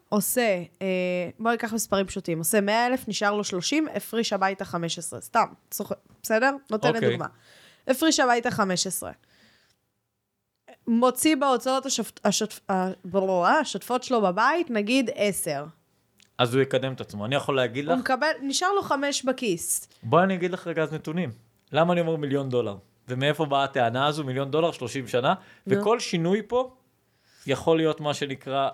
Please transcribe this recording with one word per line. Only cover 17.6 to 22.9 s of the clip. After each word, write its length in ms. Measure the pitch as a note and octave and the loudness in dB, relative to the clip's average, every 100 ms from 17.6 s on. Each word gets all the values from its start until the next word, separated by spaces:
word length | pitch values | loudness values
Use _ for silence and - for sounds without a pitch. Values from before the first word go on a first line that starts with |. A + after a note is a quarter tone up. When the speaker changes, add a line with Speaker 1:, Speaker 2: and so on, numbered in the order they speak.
| B2 A#2+ D3 | 0 -2 -2
Speaker 1:
הוא 80 | |
Speaker 2:
לך 60 | B3+ | -2
Speaker 1:
מקבל, 320 | - B3+ D4+ D#4 | 0 0 0 -2
נשאר 300 | C4+ C4+ F4+ G4+ | -4 -2 0 0
לו 60 | |
חמש 440 | - C#4+ C#4+ C#4 C4 | 0 -2 -2 -2 -2
בכיס. 600 | C4 A#3 E3+ - - - _ | -2 -2 -2 -2 -6 -6 _
Speaker 2:
בוא 200 | A#2 D#3 | 2 4
אני 120 | F#3+ F#3 | 4 2
אגיד 160 | F3 | -2
לך 160 | F3+ F3 | -4 -4
רגע 160 | D#3+ | -2
אז 100 | D#3 | -2
נתונים. 380 | D3+ D#3 E3 D3+ A2 _ _ - | -4 -6 -4 -4 -8 _ _ -4
למה 220 | C#3 E3+ | 2 4
אני 80 | F3 | 2
אומר 140 | E3 D#3+ | 0 -2
מיליון 340 | C#3+ C#3 C3+ | -2 -2 0
דולר? 260 | B2 A2 F#2+ - | 0 -2 -6 -14